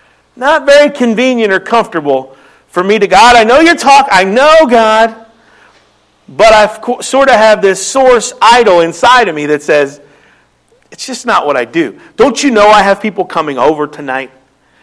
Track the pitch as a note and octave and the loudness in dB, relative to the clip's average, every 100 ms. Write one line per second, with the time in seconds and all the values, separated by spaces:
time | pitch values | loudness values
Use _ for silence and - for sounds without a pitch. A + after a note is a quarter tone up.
0 | _ _ _ - B3+ D#4 C4+ C#4+ D4 C#4+ | _ _ _ -8 -4 -2 2 2 2 0
1 | B3 G#3+ B3+ B3 A3 F#3+ F#3 A#3 A3 E3+ | -4 -2 -2 -2 -2 -2 -2 -4 -4 -6
2 | C#3+ C3+ C3 _ _ _ _ - F#3 G#3+ | -4 -4 -6 _ _ _ _ -6 -2 -2
3 | G3+ F#3 A#3 A#3+ A3 C4 E4 E4+ - C#4 | 0 2 4 2 4 2 2 0 2 2
4 | C4 F#3 F#3+ G#3+ D4 D#4+ D4+ A#3 A3 A3 | 2 0 0 0 2 4 4 2 2 0
5 | A3+ A3+ - _ _ _ _ _ _ _ | 0 -4 -20 _ _ _ _ _ _ _
6 | _ _ _ C3 A3 G#3+ G#3 - - A#3+ | _ _ _ 0 2 4 2 -4 -10 -10
7 | - C4 C#4 A3+ A3 G#3 G3 F#3 - C4+ | -4 -2 2 2 2 2 0 -2 -4 0
8 | C4 A#3+ G3+ - G#3 B3 A3+ F3 E3 E3 | 2 2 -2 -2 2 2 2 2 0 -2
9 | A#3+ B3+ G#3+ D3+ D3 D3 D3 D3+ C#3 - | 0 2 0 -4 -4 -4 -2 0 -2 -6
10 | _ _ _ _ _ _ _ _ _ - | _ _ _ _ _ _ _ _ _ -18
11 | - B3+ A#3+ F#3+ C#3+ C3+ A#2 D3+ C#3 - | -14 -10 -4 -2 -2 -4 -4 -4 -6 -8
12 | - - B3+ A#3+ C#4+ A3 G#3 G#3+ G3 F#3+ | -10 -2 -2 0 -2 2 4 4 2 -2
13 | A3 G3+ F3+ F3 D3+ C3+ C3+ D3+ D3 C#3+ | -4 -8 -8 -6 -6 -2 -2 -2 -6 -10
14 | C#3+ C3 B2+ _ _ _ _ _ | -10 -10 -12 _ _ _ _ _